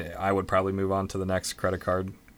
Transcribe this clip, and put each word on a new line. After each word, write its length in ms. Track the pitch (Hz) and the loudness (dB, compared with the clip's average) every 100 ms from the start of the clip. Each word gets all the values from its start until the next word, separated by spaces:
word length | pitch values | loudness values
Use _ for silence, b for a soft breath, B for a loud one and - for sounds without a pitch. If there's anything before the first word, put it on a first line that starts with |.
| 82 85 | -2 -2
I 120 | 95 | 2
would 160 | 98 90 | 2 2
probably 260 | 95 95 | 2 2
move 180 | 98 95 | 0 0
on 160 | 98 98 | 0 0
to 80 | 98 | -2
the 80 | 95 | 0
next 280 | 92 - | 0 -2
credit 260 | - 95 92 | -2 -2 0
card, 320 | - 92 95 - - | 0 0 -2 -8 -16